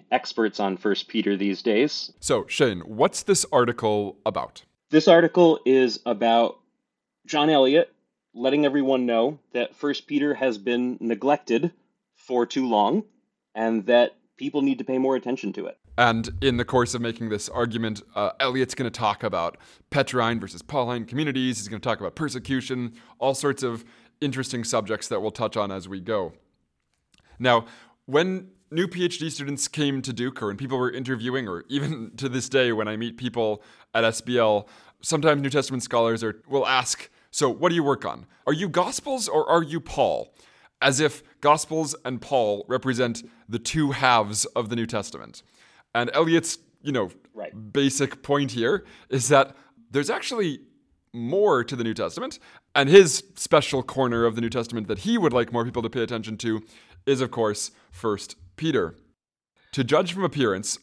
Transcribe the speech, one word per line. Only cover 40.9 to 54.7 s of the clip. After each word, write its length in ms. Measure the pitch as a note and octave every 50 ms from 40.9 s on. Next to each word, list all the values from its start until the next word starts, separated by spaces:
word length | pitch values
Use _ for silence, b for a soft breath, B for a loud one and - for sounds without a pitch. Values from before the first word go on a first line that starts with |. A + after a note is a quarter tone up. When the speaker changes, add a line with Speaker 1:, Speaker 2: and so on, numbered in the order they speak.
| C#3 B2+
Speaker 2:
if 240 | D#3 D3 - - b b b _
Gospels 540 | - D3 D3 D#3 - - D#3+ D#3+ D#3+ C#3+ - - -
and 160 | B2+ B2+ A#2
Paul 440 | - - D3 C3 A#2 G#2+ G#2 G2+ G2
represent 560 | - B2 B2+ - C3 B2+ A#2 B2+ A#2+ A#2 - B B B B B -
the 120 | G#2+ A2+
two 320 | A2+ - - D#3+ D3+ C#3 C3+
halves 520 | A#2 C#3 C3 B2 A#2 A2 G#2 G#2+ G#2 -
of 260 | - - A#2 A#2+ G#2
the 60 | A#2
New 100 | A#2 A2+
Testament. 580 | A2+ - A2 G2 - - C2+ A1 A1 - - b b b b b b b b b _ -
And 140 | A#2+ A#2+ B2 -
Eliot's, 460 | C#3+ E3 E3 E3 E3 - - - - _ _ _ _ -
you 80 | C#3+
know, 200 | C#3 B2+ G#2 - - - _ _ _
Speaker 1:
Right. 400 | A2 G2+ D#2+ - G#2+ A2 G#2+ G2
Speaker 2:
basic 520 | C#3+ C#3 C3+ C3 - C#3+ C3+ - - -
point 260 | - C#3+ C#3+ C#3+ C3
here 340 | A2+ A#2+ A2+ A#2 D#3 G3+ B B B B B B
is 200 | - C3+ A#2 -
that 260 | D3 C#3 C3+ C3+ b b b b b _ _ _ -
there's 180 | C#3 C#3+ D#3
actually 480 | A#3 - - - C4 A#3 G#3 E3+ C#3 - - _ _ _ _ _ _ _ _ _ -
more 500 | A#2+ A#2 A#2+ D3+ F#3+ G#3 G#3 D#3+ B2+ A#2+
to 140 | A#2+ C#3+
the 80 | B2 A#2
New 100 | A2+ G#2+
Testament, 460 | F#2 G#2+ E2+ - - A#3+ C4 - b b b b b b _ -
and 140 | - C#3 C3+
his 340 | D#3+ G3+ F#3+ D#3+ - - - - _
special 480 | - - - - D#3 C#3 - - C3 B2
corner 400 | - - C3+ C3 B2 A#2 A#2 A#2
of 100 | A#2 A2
the 60 | A#2
New 100 | A#2 A2+
Testament 380 | A2+ B2+ A2+ A#2